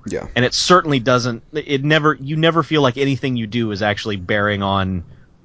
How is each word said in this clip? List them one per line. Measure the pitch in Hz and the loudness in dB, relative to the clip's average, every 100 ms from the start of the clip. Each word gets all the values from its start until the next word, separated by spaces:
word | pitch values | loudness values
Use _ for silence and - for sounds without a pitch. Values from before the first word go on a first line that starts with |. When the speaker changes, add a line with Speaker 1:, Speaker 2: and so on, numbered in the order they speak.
| - | -10
Speaker 1:
Yeah. | - - 120 | -8 -4 -2
Speaker 2:
And | |
it | 123 | 0
certainly | - - 180 160 139 | -2 4 4 4 0
doesn't, | 117 123 120 117 - | 2 0 0 -8 -8
it | 151 143 135 147 | -10 -2 -2 2
never, | 156 151 147 | 2 2 -2
you | 135 156 | -4 0
never | 165 160 | 2 2
feel | 139 156 | 0 2
like | 143 131 | 2 2
anything | 139 131 135 123 | -2 0 -2 -4
you | 110 | -4
do | 120 113 | -2 -2
is | 98 | 0
actually | 107 104 113 101 | -2 -2 -4 -8
bearing | 87 107 104 101 | -2 0 0 0
on | 98 98 95 92 - - - _ | 0 0 0 -4 -8 -20 -20 _